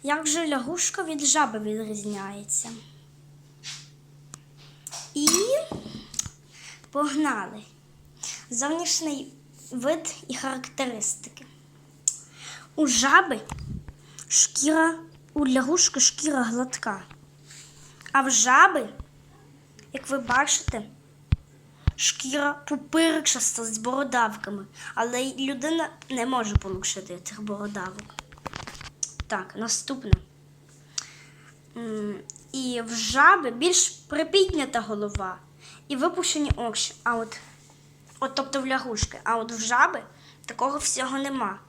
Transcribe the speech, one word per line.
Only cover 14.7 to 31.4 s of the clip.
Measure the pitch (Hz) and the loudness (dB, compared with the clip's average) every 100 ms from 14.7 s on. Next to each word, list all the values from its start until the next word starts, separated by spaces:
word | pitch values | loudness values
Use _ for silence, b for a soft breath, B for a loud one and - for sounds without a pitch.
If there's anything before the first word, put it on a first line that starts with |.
| 311 320 330 330 - - | 4 4 2 -10 -20 -10
у | 302 277 | -2 2
лягушки | 254 247 339 - 269 | 2 4 4 4 4
шкіра | - - 302 277 | 2 2 -2 0
гладка. | 233 240 254 - 240 196 - - - - B B B B B B B | 0 -2 -4 -4 -6 -6 -10 -20 -20 -20 B B B B B B B
А | 269 | 2
в | 262 | 4
жаби, | 247 247 269 370 320 214 - - - - - - - - - - | 4 6 10 10 8 -2 -10 -20 -20 -20 -20 -20 -20 -20 -20 -14
як | 262 - | -12 -4
ви | 269 | -4
бачите, | 233 247 302 - - 233 214 - - - - - - - - B B - | 2 2 4 2 0 -4 -8 -16 -20 -20 -2 -2 -2 -20 -20 B B 0
шкіра | - - 262 285 285 | -2 0 -2 0 0
пупирчаста | 285 - 294 - 320 330 320 311 254 - - | -2 -4 -6 0 4 4 4 2 0 0 -2
з | 226 220 | -6 -4
бородавками, | 233 262 277 247 226 214 - 202 196 B B | -2 -2 0 2 0 -2 -8 -8 -10 B B
але | - 233 247 | -4 -2 0
й | 269 254 269 | -4 -2 -4
людина | 269 285 330 320 - - | -2 0 0 -2 -8 -8
не | 262 240 | -4 0
може | 262 220 208 | 0 2 0
получити | 196 185 - 196 190 180 | 0 -6 -4 -6 -8 -12
цих | 180 214 | -12 -10
бородавок. | 208 202 208 208 185 202 - - - - - - - - - - - - - | -8 -6 -6 -6 -8 -10 -14 -16 -16 -16 -12 -12 -12 -14 -18 -12 -12 -10 -6
Так, | 202 185 196 | -6 -6 -8
наступне. | 226 - - 262 233 - - - - - - B B B B B B B | -2 -2 -4 -8 2 2 2 -20 -20 -20 -20 B B B B B B B